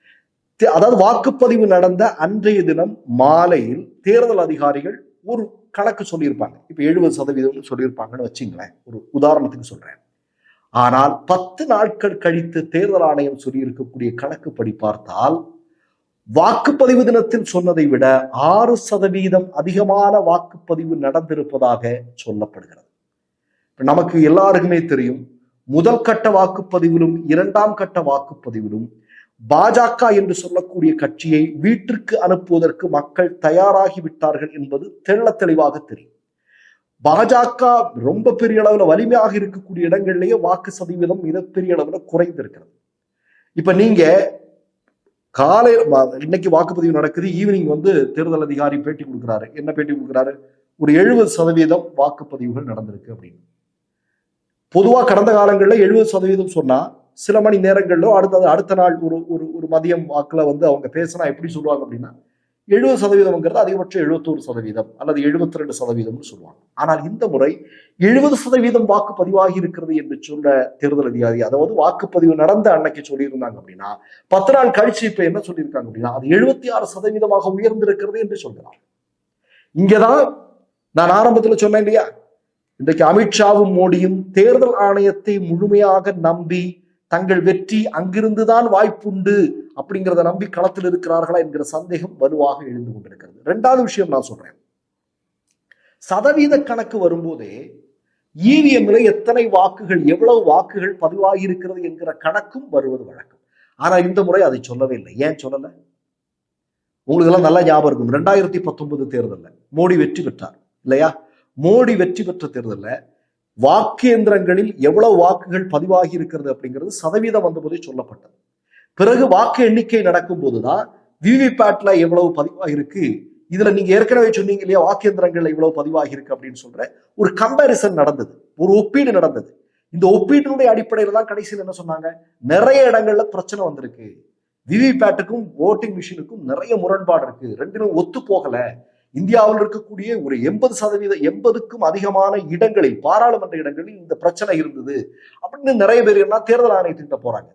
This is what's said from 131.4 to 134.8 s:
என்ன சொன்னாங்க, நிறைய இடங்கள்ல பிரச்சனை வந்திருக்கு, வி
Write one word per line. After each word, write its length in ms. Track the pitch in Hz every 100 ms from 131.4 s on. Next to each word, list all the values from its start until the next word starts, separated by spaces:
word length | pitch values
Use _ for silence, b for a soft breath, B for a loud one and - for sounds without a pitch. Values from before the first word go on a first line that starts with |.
| 208 208
என்ன 100 | 190 180
சொன்னாங்க, 300 | 170 160 160 - _ _ 120
நிறைய 300 | 170 240 277 262
இடங்கள்ல 340 | 226 214 208 214
பிரச்சனை 280 | 185 180 202 180
வந்திருக்கு, 380 | 143 127 - 110 - _ _ _ _ -
வி 100 | 196